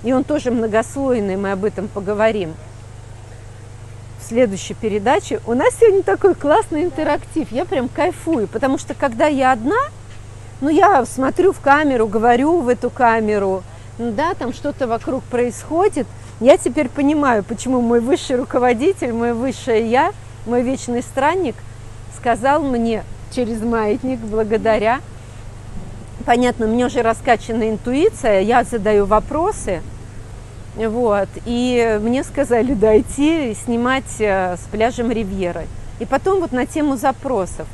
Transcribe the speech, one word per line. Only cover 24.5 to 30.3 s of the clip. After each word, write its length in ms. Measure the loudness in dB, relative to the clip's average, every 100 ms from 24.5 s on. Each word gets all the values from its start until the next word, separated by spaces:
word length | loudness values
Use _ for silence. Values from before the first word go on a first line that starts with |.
| 0 2 2 2 0 -4 -16 -16 -14 -14 -14 -12 -10 -10 -12 -14 -10 2
Понятно, 400 | 4 4 2 0
у 40 |
меня 180 | 2 2
уже 160 | 2
раскачана 680 | 0 0 2 2 2 -2 0
интуиция, 720 | -2 -2 2 2 2 2 4
я 220 | 4 4 2
задаю 400 | -2 2 2 4
вопросы, 760 | 2 2 -2 -2 -2 -4 -6 -6 -14 -14 -16 -14